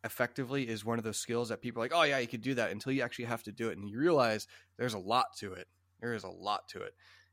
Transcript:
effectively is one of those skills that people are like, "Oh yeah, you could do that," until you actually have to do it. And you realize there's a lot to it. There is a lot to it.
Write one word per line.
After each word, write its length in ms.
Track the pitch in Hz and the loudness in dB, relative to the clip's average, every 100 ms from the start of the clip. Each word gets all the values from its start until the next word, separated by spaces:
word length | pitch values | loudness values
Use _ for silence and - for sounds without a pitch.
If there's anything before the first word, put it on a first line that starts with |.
effectively 640 | 113 - 120 - 123 139 120 | -8 0 0 0 -2 -2 -2
is 160 | 110 | -2
one 140 | 107 117 | 0 0
of 60 | |
those 140 | 110 104 | 0 -4
skills 300 | - 117 117 | -2 0 0
that 120 | 107 | -4
people 220 | 123 113 | -4 -2
are 20 | |
like, 80 | 120 | 2
"Oh 80 | 165 | 4
yeah, 160 | 156 139 | 4 4
you 100 | 120 | 0
could 140 | 120 | -2
do 120 | 113 | -2
that," 160 | 123 104 | 0 0
until 220 | 98 135 | -2 0
you 100 | 135 | 0
actually 220 | 120 - | 0 -4
have 180 | 120 117 | -4 -4
to 60 | - | -6
do 160 | 101 113 | -4 -4
it. 60 | 95 | -4
And 120 | 101 | -8
you 80 | 110 | 2
realize 480 | 165 156 117 107 - - _ - | 6 6 6 4 -4 -16 _ -4
there's 180 | 123 | -2
a 40 | 104 | -2
lot 360 | 92 120 123 - | 2 2 2 -4
to 140 | 101 | -10
it. 120 | 92 92 _ _ _ | -10 -14 _ _ _
There 140 | 117 | -4
is 80 | 113 | -4
a 60 | 95 | -6
lot 400 | 90 95 104 - | -6 -2 -2 -2
to 140 | 95 | -10
it. 120 | 98 _ - - _ | -10 _ -20 -20 _